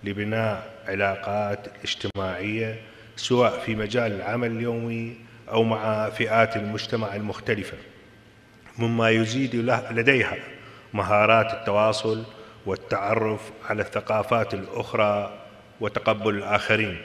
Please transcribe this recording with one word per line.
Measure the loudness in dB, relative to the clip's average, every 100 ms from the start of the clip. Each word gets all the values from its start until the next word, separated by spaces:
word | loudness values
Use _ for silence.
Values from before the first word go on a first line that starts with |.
لبناء | -6 -4 -2 0 0 -2 -8 -14 -6
علاقات | 0 0 0 -2 -2 -2 -4 -8 -14
اجتماعية | -8 -6 -6 -4 -4 -4 -4 -4 -4 -6 -14 -20 -20 -10
سواء | 0 4 4 2
في | -4 -2
مجال | 0 0 0
العمل | -2 -4 -2 -2
اليومي | -2 -4 -4 -4 -6 -8 -10 -18 -20 -2
أو | 2
مع | 4 2 0 0 -2
فئات | -2 2 4 4 2
المجتمع | -4 -4 -4 -4 -4 -4
المختلفة، | -6 -8 -4 -4 -4 -10 -18 -20 -20 -20 -20 -20 -20 -20 -20 -2
مما | 0 4 6
يزيد | 6 4 0 -2 0
له-، | 2 2 0
لديها | 0 4 4 2 -2 -10 -16 -20 -20 -10
مهارات | -4 2 6 8 6 6
التواصل | 0 0 2 4 2 -2 -2 -6 -16 -20 -14 -6
والتعرف | -6 -4 -4 0 0 0 -4 -8 -16 -6
على | -4
الثقافات | -2 -4 -2 -2 2 0 0
الأخرى | -4 -8 -8 -4 2 2 2 -2 -10 -18 -20 -20 -6
وتقبل | -4 -2 0 0 0 0
الآخرين. | 0 0 4 2 2 -4